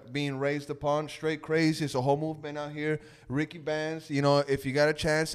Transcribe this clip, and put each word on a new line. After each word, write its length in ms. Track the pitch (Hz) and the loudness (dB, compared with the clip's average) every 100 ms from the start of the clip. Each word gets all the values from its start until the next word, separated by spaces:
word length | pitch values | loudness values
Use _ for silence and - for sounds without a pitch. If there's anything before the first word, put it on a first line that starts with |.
| 120 | -4
being 260 | 139 143 135 | -4 -2 -2
raised 300 | 139 147 143 | -2 -2 -4
upon. 400 | 143 147 147 151 | -6 -2 0 -2
Straight 320 | - 160 156 | -4 -4 -4
Crazy, 460 | - 160 160 151 147 | 0 2 4 2 0
it's 80 | |
a 80 | 131 | 0
whole 160 | 131 143 | 2 2
movement 400 | 156 156 147 147 | 0 -6 -10 -8
out 140 | 147 | -8
here. 280 | 151 151 151 - - - | -4 -2 -2 -6 -20 -6
Ricky 260 | 131 156 170 | -4 -4 -6
Bands, 540 | 143 156 156 160 156 | -4 -2 -2 -6 -4
you 100 | 139 | 2
know, 180 | 143 143 | 4 4
if 260 | 139 135 135 | 4 0 0
you 60 | |
got 180 | 139 147 | 2 4
a 20 | |
chance, 420 | 156 165 156 160 | 2 2 2 0